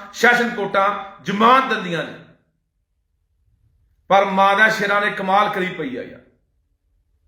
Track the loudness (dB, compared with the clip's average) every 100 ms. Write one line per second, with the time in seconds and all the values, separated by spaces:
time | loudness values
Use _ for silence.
0 | -14 0 2 2 0 -4 -2 0 0 -2
1 | -10 -12 -8 2 4 4 2 -4 -4 -6
2 | -8 -12 -20 _ _ _ _ _ _ _
3 | _ _ _ _ _ _ _ _ _ _
4 | _ 2 2 2 2 4 2 2 -2 0
5 | -2 -4 0 0 0 -2 -6 -6 -10 -10
6 | -12 -18 _ _ _ _ _ _ _ _
7 | _ _